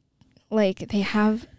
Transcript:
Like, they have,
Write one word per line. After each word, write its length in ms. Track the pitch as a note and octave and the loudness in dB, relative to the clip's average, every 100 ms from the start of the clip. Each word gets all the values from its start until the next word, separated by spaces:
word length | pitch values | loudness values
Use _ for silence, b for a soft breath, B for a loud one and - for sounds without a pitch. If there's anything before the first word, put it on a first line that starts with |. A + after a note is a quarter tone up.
| _ _ _ _ - | _ _ _ _ -4
Like, 400 | A3 F#3+ G3 D3 | 0 0 -2 -4
they 120 | G3+ | -4
have, 460 | G3 G#3+ G#3+ A3 - | 0 2 2 0 -8